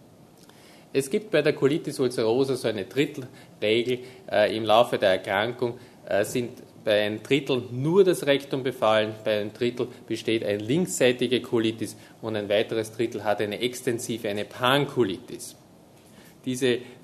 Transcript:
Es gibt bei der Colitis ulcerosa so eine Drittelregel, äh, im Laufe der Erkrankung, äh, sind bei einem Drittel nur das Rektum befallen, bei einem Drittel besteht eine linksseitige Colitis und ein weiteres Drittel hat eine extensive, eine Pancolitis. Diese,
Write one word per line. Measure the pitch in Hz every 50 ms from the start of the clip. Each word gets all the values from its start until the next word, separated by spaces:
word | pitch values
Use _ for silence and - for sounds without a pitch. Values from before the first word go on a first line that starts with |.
| - - - - - - - - - - - - - - - - - -
Es | - 139 135 -
gibt | 214 214 214 -
bei | - 151
der | 143 156
Colitis | 147 - 143 135 156 170 - 151 135 -
ulcerosa | 131 123 127 131 113 110 117 135 135 127 131
so | 123 - 117
eine | 107 101 95
Drittelregel, | - - 135 151 147 - 139 123 - - - - - - - 107 104 113 120 113 123 127 - - - - - - -
äh, | 101 104 107 95 101
im | 110 113
Laufe | 107 107 117 123 - 131
der | - 107 95
Erkrankung, | 95 92 - 110 98 101 107 123 123 - 123 117 117 - - - - - - -
äh, | 95 98 110
sind | - - 127 117 107 - - - - - - -
bei | 110 104 104
einem | 107 104 107 107
Drittel | - - 135 147 143 - 135 120 120 -
nur | 120 123 139 160 175 202 185
das | 180 165 - -
Rektum | 143 139 131 - - 147 135
befallen, | 127 131 123 - 120 107 110 110 110 107 107 110 -
bei | 110 107 104
einem | 104 107
Drittel | - - 123 123 123 - 120 - - - -
besteht | - 113 - - 117 110 113 -
eine | 104 104 104
linksseitige | 107 110 139 180 180 180 - - 135 123 123 123 127 120 123 113
Colitis | - - 120 113 110 113 113 113 107 90 - - - - - -
und | 117 113 110
ein | 104 104 98
weiteres | - - 120 - 117 113 107 110
Drittel | - - 117 113 - 104 107
hat | 107 104 104
eine | 107 104 104 -
extensive, | 120 123 123 - - 131 117 113 - - 117 107 - 104
eine | 104 104 98
Pancolitis. | - - 123 127 123 135 143 139 143 - 131 113 92 87 - - - 117 - - - - - - - - - - - - - - - - - - - - - -
Diese, | 127 127 127 139 123 120 - - - - -